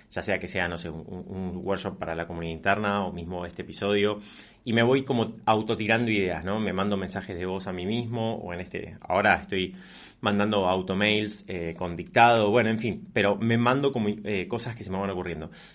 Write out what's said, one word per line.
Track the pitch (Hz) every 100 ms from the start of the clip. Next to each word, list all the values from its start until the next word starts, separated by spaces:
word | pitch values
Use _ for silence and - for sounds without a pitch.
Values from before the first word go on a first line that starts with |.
| -
ya | -
sea | 92 92
que | 92
sea, | 95 87
no | 82
sé, | 85
un, | 80 -
un, | 92 90
un | 95 92 90
workshop | 92 95 101 92
para | 82 82
la | 85
comunidad | 85 82
interna | 82 98 101 107 101 92
o |
mismo | 85 85 90 87
este | -
episodio. | 85 82 101 104 104 104 - - - -
Y | -
me | 113
voy | 117 135
como | 131 120 110 - -
autotirando | 107 110 110 107 113 117
ideas, | 104 92 80 90
¿no? | 107
Me | 104
mando | 92 101 98
mensajes | 92 101 92 87
de | 92
voz | 95 95
a |
mí | 92 92
mismo, | 117 117 117 113 113
o | 90
en | 87
este, | 92 - - -
ahora | - 92 104 -
estoy | - 98 185 - - - - -
mandando | 107 101 107 104 92
automails, | 92 92 95 107 107 104 104 -
eh, | 92 82 82
con | 90 85
dictado, | - 120 120 117 104
bueno, | 120 110
en | 110
fin, | 117 92 -
pero | - 101 101
me | 113 117
mando | 120 135 139
como, | 131 104
eh, | 104 104 98 87
cosas | 131 -
que | 113 92
se |
me | 95
van | 98
ocurriendo. | 90 87 78 78 - -